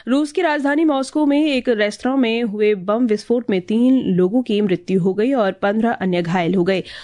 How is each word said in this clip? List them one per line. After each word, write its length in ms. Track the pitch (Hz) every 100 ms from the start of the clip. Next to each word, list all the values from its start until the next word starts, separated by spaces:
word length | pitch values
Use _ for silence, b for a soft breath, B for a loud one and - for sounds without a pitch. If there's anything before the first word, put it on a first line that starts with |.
| -
रूस 240 | 269 302
की 100 | 370
राजधानी 440 | 349 294 277 294 320
मॉस्को 400 | 269 262 302 302
में 260 | 285 311
एक 180 | 269 247
रेस्तरां 480 | 220 208 208 254 269
में 260 | 233 226
हुए 320 | 240 208 214 208
बम 320 | 180 214 247
विस्फोट 420 | 208 - 240 240
में 120 | 190
तीन 400 | 180 220 247 262
लोगों 400 | 208 180 185 240
की 200 | 247 208
मृत्यु 400 | 208 175 - 190
हो 120 | 185
गई 200 | 190 233
और 180 | 269 196
पन्द्रह 400 | 185 202 220 226
अन्य 300 | - 190 175
घायल 340 | 170 185 170 185
हो 80 |
गए। 200 | 175 190 B B